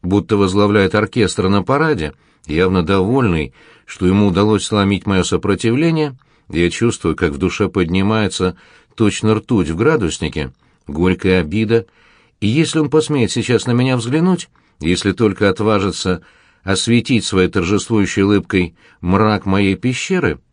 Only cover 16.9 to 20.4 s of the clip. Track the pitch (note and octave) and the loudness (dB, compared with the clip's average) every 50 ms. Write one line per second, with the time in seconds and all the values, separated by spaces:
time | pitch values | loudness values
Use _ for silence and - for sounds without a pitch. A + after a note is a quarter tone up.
16.9 | A#2 A#2+ - - C3 A2 F2+ - - F#2+ F#2 E2+ - G2+ F2 E2+ G#2 G2 - - | 0 0 2 2 -2 -2 0 0 0 2 0 2 0 -2 0 0 0 -2 0 0
17.9 | A#2 G#2+ G2 F2+ - - G2 G2 G#2 G2 - _ - F#2+ F2+ E2 _ _ _ - | 0 0 0 0 0 0 2 2 2 0 0 _ -2 -2 -2 -2 _ _ _ -20
18.9 | _ _ - F2 F#2+ G2+ A2 G#2+ G#2+ F#2+ - G2 F#2+ G2 G2+ F#2+ G2 F#2 - B2+ | _ _ -2 0 2 2 2 2 0 0 -2 -2 0 0 2 0 0 0 -2 -4
19.9 | B2+ - - - F#3+ F#3 D3 G#2 D2 - | -4 -4 -4 -2 -2 0 0 -2 -4 -4